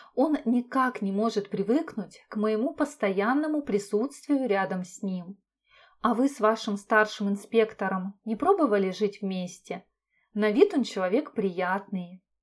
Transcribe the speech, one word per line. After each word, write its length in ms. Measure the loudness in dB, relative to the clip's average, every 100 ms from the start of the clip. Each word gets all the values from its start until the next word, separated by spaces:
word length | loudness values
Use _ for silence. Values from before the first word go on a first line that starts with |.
| -8 2
Он 200 | 2 2
никак 580 | 2 0 0 0 0 0
не 100 | -4
может 360 | 0 0 -2 -4
привыкнуть 760 | -4 0 0 0 -8 -12 -16 _
к 80 | -2
моему 380 | 0 0 -2
постоянному 880 | -2 -4 -2 -2 0 0 0 0 -2
присутствию 840 | 0 -2 0 -2 -2 -6 0 0 2
рядом 340 | 0 0 -4
с 180 | -8 -8
ним. 360 | -6 -6 -8 -16 _ _ _ _ -20 _
А 140 | -2
вы 140 | 0 0
с 120 | 2
вашим 360 | 0 2 -2 -6
старшим 520 | 2 2 2 0 -4
инспектором 880 | -4 0 0 0 -2 -4 -4 -6 -10
не 100 | -8
пробовали 560 | -2 2 4 4 2 0
жить 320 | 0 -2 -2
вместе? 600 | -6 -6 -6 -12 -12 -12 -12 _ _ _ _
На 160 | -2 2
вид 240 | 6 6
он 80 | 6
человек 500 | -2 -2 0 0 0
приятный 920 | -2 -2 -2 -2 -2 -4 -8 -8 -14 _ _